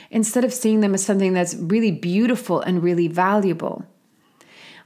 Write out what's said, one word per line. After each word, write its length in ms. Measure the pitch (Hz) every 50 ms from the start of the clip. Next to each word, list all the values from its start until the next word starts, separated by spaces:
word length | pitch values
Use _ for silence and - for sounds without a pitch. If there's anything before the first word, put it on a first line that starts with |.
| - -
instead 340 | - 226 214 214 - 247 240
of 80 | 233
seeing 300 | - - - 220 220 214
them 120 | 214 202 190
as 100 | 185 -
something 280 | - 202 196 196 185 185
that's 220 | 180 180 175 -
really 360 | - 175 160 208 226 226 214
beautiful 680 | 165 139 - 175 175 202 233 247 254 240 - - 175 147
and 240 | - - 185 175 160
really 240 | 175 175 170 170
valuable. 800 | 160 160 170 185 190 202 214 196 190 165 165 - - - - - - _ _ _ _ _ _ _ _ _ _ - _ - - - - - - -